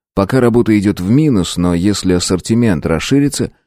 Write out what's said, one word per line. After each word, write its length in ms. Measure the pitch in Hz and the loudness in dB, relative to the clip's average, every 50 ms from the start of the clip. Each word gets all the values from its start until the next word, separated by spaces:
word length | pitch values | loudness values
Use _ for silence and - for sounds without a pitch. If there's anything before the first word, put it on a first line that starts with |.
| _ _ - | _ _ -4
Пока 240 | 98 98 - 131 131 | -4 -2 0 2 2
работа 380 | 123 123 113 123 98 107 107 | 2 2 2 2 2 2 2
идет 220 | 107 95 104 - - | 2 2 0 -2 -2
в 100 | 90 98 | 0 0
минус, 480 | 123 147 160 151 120 95 85 - - | 2 2 2 2 2 0 -2 -2 -2
но 160 | 87 87 90 87 | -2 -2 0 0
если 400 | 85 90 104 95 - - 92 90 | 0 0 0 -2 -2 0 0 0
ассортимент 720 | 87 - - 95 85 - - 113 117 120 110 85 73 - | 0 0 -2 -4 -4 -2 -2 0 0 2 0 0 -2 -2
расширится 640 | 80 80 76 - - 135 143 143 139 - - 117 - _ _ _ | -4 -4 -4 -2 0 0 0 0 0 -2 -4 -8 -8 _ _ _